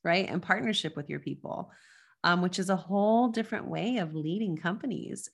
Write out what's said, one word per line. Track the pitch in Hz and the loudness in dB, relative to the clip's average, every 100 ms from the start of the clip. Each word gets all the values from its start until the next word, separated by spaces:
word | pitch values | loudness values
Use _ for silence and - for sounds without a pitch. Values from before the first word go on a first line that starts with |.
right? | 170 175 - | 2 2 2
And | 170 | -2
partnership | - 190 240 202 156 147 | 0 2 2 0 -2 -6
with | 143 | -6
your | 143 | -6
people, | 139 - - - - - - - _ _ | -6 -8 -6 -8 -8 -14 -20 -20 _ _
um, | 170 175 | 2 4
which | 180 185 | 2 0
is | 185 | 0
a | 190 | 0
whole | 180 196 208 226 247 | 0 2 4 6 4
different | 226 220 220 - | 0 -4 -6 -4
way | 160 202 247 | -4 -2 -2
of | 160 | -2
leading | 156 151 196 214 160 | -4 -2 -2 -2 -2
companies | 175 214 277 - - - - | -2 -2 -4 -6 -6 -10 -10